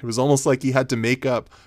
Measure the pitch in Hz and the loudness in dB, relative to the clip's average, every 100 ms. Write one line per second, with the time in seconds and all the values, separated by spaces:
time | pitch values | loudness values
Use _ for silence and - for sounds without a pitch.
0 | 120 113 139 139 147 131 131 131 131 120 | -8 -2 2 2 2 0 0 0 0 -2
1 | 113 131 135 117 - - | -2 -2 -2 -4 -6 -16